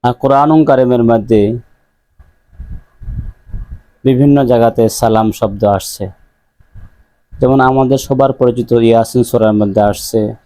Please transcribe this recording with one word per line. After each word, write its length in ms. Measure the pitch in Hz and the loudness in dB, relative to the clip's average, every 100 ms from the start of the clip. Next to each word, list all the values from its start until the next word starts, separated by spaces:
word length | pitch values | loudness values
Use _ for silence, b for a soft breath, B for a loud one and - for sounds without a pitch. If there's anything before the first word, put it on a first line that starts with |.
আর 100 | 120 | -4
কোরআনুল 520 | 123 139 139 147 156 | -2 0 2 4 2
কারিমের 380 | 147 131 127 123 | 4 2 2 2
মধ্যে 560 | 117 117 101 110 101 120 - _ _ _ _ _ _ _ _ - - - _ _ - - - - - - - - _ _ | 2 0 2 2 2 -2 -12 _ _ _ _ _ _ _ _ -20 -16 -16 _ _ -12 -10 -12 -16 -14 -14 -12 -18 _ _
বিভিন্ন 400 | 131 127 143 143 | -2 2 2 2
জায়গাতে 440 | 127 120 117 113 113 | 2 2 2 2 -2
সালাম 440 | - 117 110 110 | 0 0 0 0
শব্দ 320 | 104 110 98 | -2 -6 -2
আসছে, 440 | 104 98 - - 98 - _ _ _ _ _ - - _ _ _ _ - | -2 -2 -4 -12 -12 -12 _ _ _ _ _ -20 -20 _ _ _ _ -4
যেমন 200 | 127 135 | 0 2
আমাদের 380 | 131 135 127 135 | 2 2 0 -2
সবার 340 | - 131 135 | -2 -2 0
পরিচিত 400 | 127 123 120 117 | 0 0 0 -2
ইয়াসিন 500 | 120 113 113 113 127 | 2 4 2 2 -2
সূরার 300 | 117 117 110 | -2 0 0
মধ্যে 280 | 104 101 98 | 0 0 0
আসছে 540 | 104 101 - 113 107 110 | 0 -2 -4 -4 -4 -8